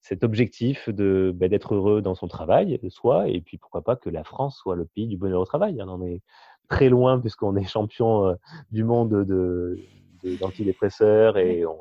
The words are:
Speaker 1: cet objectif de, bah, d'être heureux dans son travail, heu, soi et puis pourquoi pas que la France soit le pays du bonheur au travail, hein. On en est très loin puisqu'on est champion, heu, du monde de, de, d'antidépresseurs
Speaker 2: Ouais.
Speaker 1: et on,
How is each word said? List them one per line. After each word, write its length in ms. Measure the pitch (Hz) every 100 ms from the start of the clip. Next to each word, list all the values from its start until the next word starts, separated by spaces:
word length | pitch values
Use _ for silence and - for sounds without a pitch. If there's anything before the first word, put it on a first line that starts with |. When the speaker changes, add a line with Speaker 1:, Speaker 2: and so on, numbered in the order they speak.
Speaker 1:
cet 220 | - 95
objectif 640 | 117 110 120 - 120 139 -
de, 440 | 101 98 95 95
bah, 140 | 90 92
d'être 260 | 101 -
heureux 260 | 104 98 104
dans 120 | 98
son 140 | 92 92
travail, 500 | - 80 120 190 131
heu, 80 | 117
soi 380 | - 117 156 202
et 120 | 90
puis 180 | 85 -
pourquoi 240 | _ 87
pas 140 | 78 127
que 140 | -
la 140 | 82
France 320 | 80 131 139 -
soit 180 | - 87
le 100 | 82
pays 200 | - 113
du 80 | 98
bonheur 240 | 95 92
au 40 |
travail, 360 | 92 147 208 147
hein. 60 | 95
On 40 |
en 80 | 92 90
est 160 | 87 _ _ - _ _
très 200 | - 135
loin 320 | 123 127 127
puisqu'on 360 | 117 - 104 98
est 80 |
champion, 640 | 95 110 107 - 113 110 95
heu, 60 | 87 _ 165 -
du 140 | 107
monde 260 | 113 120 113 104
de, 600 | 95 95 90 87 87 90 - - _ _
de, 140 | 92 92
d'antidépresseurs 1000 | 95 - 101 92 101 - 107 107 110 101
Speaker 2:
Ouais. 140 | 90 87
Speaker 1:
et 100 | 82
on, 100 | 78